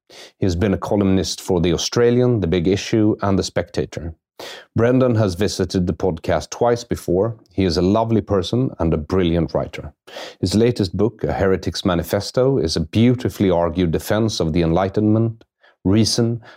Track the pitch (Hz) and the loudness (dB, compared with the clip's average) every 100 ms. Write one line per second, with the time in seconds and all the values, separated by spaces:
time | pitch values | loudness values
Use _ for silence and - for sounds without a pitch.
0 | _ - - _ 101 85 104 95 - 104 | _ -20 -20 _ -2 0 0 0 0 0
1 | 98 95 85 - - 90 85 80 - 120 | 2 2 0 -6 -2 0 0 0 -2 0
2 | 120 120 123 117 85 90 85 101 - 117 | 2 4 2 2 0 0 2 0 0 2
3 | 107 - 101 95 92 - - - 73 - | 2 0 0 0 -2 -4 -4 -6 -6 -8
4 | 80 - _ - - - - 110 117 127 | -10 -12 _ -20 -18 -18 -6 0 2 4
5 | 127 110 104 87 101 - 90 95 90 90 | 2 2 0 0 -2 -2 -2 -2 -2 -2
6 | 95 80 - 80 - - 120 117 - 87 | -2 -2 -2 -2 -4 -2 0 0 -4 -6
7 | - 90 110 113 _ - 95 82 90 107 | -2 0 0 -4 _ -2 0 2 2 2
8 | 113 110 - 101 87 - - - 82 80 | 2 0 0 -2 0 -2 -2 -2 -2 -2
9 | 78 95 87 85 78 76 67 - 78 - | 0 0 2 0 0 -4 -6 -10 -14 -18
10 | - - - - 95 98 117 120 92 95 | -20 -18 -18 -6 0 2 2 2 -2 0
11 | 107 - 73 71 98 92 95 - 98 85 | -2 0 -4 0 0 0 -2 -4 0 0
12 | 80 104 - - 127 139 78 82 80 104 | 0 -4 -2 0 2 2 0 -2 -2 2
13 | 120 123 - - 98 85 85 82 87 82 | 4 2 -2 0 2 2 2 0 0 0
14 | - 104 113 - 82 82 82 85 95 107 | -2 0 0 -2 -2 0 2 2 0 0
15 | 107 110 113 113 _ _ _ _ 92 104 | 2 2 0 -4 _ _ _ _ 0 2
16 | 107 - 117 117 - | 2 2 0 -2 -10